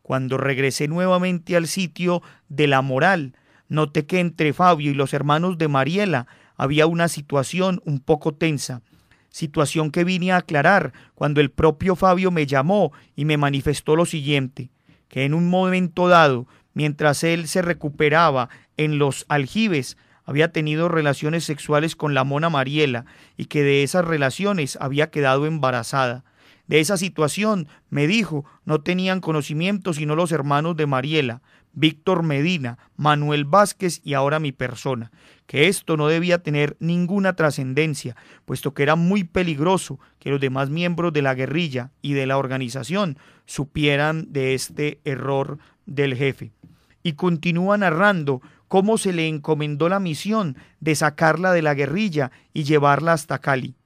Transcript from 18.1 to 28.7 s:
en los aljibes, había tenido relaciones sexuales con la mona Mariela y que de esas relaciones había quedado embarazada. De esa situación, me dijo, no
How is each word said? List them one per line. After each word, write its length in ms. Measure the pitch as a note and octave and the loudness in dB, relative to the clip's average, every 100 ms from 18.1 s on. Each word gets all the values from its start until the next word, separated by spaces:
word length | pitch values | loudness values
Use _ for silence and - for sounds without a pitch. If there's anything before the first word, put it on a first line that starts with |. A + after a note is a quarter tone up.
| D#3 E3+ C3+ A#2 - _ - | 4 4 2 -4 -10 _ -4
en 200 | D#3 D3 | -2 0
los 280 | C#3+ - - | 0 -2 -2
aljibes, 680 | D3 C3+ G#3 A3 D#3 B2 - _ _ - | -2 -2 0 0 0 -4 -14 _ _ -6
había 260 | C#3 E3+ | 0 0
tenido 380 | E3 D3+ D3+ E3+ | 0 -2 0 0
relaciones 540 | E3 D3 C3+ D3+ E3 | 2 0 0 -2 -4
sexuales 520 | - D3 - D3 D#3+ - | -4 -8 -2 0 0 -4
con 180 | D3 | -2
la 100 | C#3 | 0
mona 280 | C3+ C#3 E3 | 0 -2 -2
Mariela 540 | D3 C3 D3+ D3 A#2+ B2+ - - - | -2 -2 0 0 -2 -8 -20 -20 -14
y 100 | - | -4
que 180 | D3+ | 0
de 180 | C#3+ C#3 | 2 2
esas 240 | C#3 F#3 E3 | 2 0 0
relaciones 720 | D#3+ C3+ - G3+ G3 C#3 - | 0 -2 -2 -2 -2 -4 -6
había 300 | C#3 C#3 D#3 | -4 -2 -2
quedado 380 | D3+ C3+ C3+ D3+ | 0 2 2 0
embarazada. 760 | D#3+ C3 B2 A#2 C#3 B2+ B2+ _ _ _ _ - | -2 -2 -2 -4 -2 -2 -4 _ _ _ _ 0
De 120 | D3+ | 2
esa 180 | D3+ G3 | 2 -2
situación, 680 | F#3 - D3 - G#3+ G#3 D3 - _ | -4 -2 -2 0 -2 -2 -4 -14 _
me 160 | C#3+ D3+ | -2 2
dijo, 400 | A3 F#3+ D3+ - _ | 2 0 -6 -10 _
no 180 | - | -4